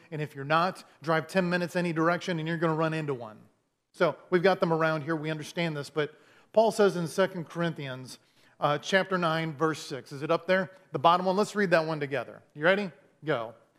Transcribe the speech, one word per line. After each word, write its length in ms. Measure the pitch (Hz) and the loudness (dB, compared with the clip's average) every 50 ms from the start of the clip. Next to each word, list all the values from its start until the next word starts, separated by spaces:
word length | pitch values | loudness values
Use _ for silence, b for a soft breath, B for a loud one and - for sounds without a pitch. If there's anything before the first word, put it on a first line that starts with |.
| B B | B B
and 100 | 170 151 | -8 -8
if 140 | 151 143 - | -8 -8 -8
you're 100 | 143 139 | -10 -2
not, 380 | 143 156 165 170 185 - - b b b b | 0 2 2 2 0 -2 -6 b b b b
drive 240 | 139 151 165 160 147 | -2 0 0 0 0
ten 240 | - - 190 180 175 | 0 0 0 2 2
minutes 260 | 180 180 175 165 - | 0 0 -2 -2 -2
any 180 | 180 175 175 160 | -2 -2 0 0
direction 440 | 160 160 165 175 175 - - 180 160 | 0 2 2 0 0 -2 -4 -4 -4
and 100 | 156 160 | -4 -4
you're 100 | 170 165 | -2 0
gonna 180 | 170 165 160 | 0 0 2
run 180 | 156 160 160 156 | 2 0 0 -2
into 220 | 160 156 143 139 | -2 -4 -4 -6
one. 220 | 120 117 107 110 113 - - _ _ _ _ _ _ _ _ | -6 -8 -12 -16 -20 -20 -20 _ _ _ _ _ _ _ _
So 240 | _ - 185 160 135 - - - | _ 0 2 2 2 -2 -4 0
we've 140 | 180 180 165 | 0 4 4
got 160 | 190 185 190 | 4 4 4
them 120 | 190 170 | 2 2
around 300 | 165 160 160 160 160 156 | 2 2 2 0 0 -2
here. 140 | 139 151 165 | -2 -4 -4
We 160 | 156 147 156 | -4 -4 -4
understand 440 | 156 151 147 - - 180 170 165 151 | -6 -6 -8 -8 -4 -4 -2 -2 -4
this, 140 | 147 139 - | -6 -8 -6
but 240 | - 156 147 143 b b b b b b b b | -4 -2 -4 -4 b b b b b b b b
Paul 180 | - 214 226 220 | 2 4 4 4
says 240 | - - 208 196 165 | 4 4 4 4 4
in 120 | 180 170 151 | 2 -4 -2
Second 420 | - - 190 175 - 185 156 - | 0 0 0 0 0 -6 -10 -10
Corinthians, 720 | - 170 170 170 160 - 143 135 127 131 131 117 - - b b b b b b b b | -6 -4 -4 -4 -4 -6 -8 -10 -10 -12 -12 -16 -18 -20 b b b b b b b b
uh, 180 | - 147 147 147 | 0 0 0 0
chapter 400 | - - 196 190 185 - 185 180 | 0 0 2 2 2 2 0 0
nine, 360 | 175 160 160 165 160 160 151 | 2 0 0 0 -2 -4 -2
verse 260 | 127 160 160 156 - | 0 0 0 0 -2
six. 320 | - - 151 127 120 - | -6 -10 -10 -10 -10 -12
Is 100 | 147 135 | -10 -8
it 80 | 147 147 | -2 -2
up 160 | 165 165 - | -2 0 2
there? 240 | - 185 190 185 - B B B B | 2 0 0 0 -2 B B B B
The 80 | - 156 | -4 2
bottom 260 | 131 170 170 180 185 | 4 6 6 6 4
one. 100 | 190 185 | 2 2
Let's 200 | 196 214 - - | 2 0 0 0
read 160 | 208 208 180 | -2 2 2
that 160 | 170 165 160 160 | 4 2 2 0
one 120 | 160 151 | -2 -4
together. 440 | 143 135 139 127 113 110 104 107 - _ _ | -6 -6 -6 -6 -6 -8 -12 -18 -20 _ _
You 120 | 147 147 | 0 2
ready? 260 | 170 190 196 202 180 - - _ _ _ _ - | 2 4 2 0 -4 -8 -14 _ _ _ _ -4
Go. 300 | 151 147 120 113 113 120 - _ _ b | -2 -2 -2 -4 -6 -12 -18 _ _ b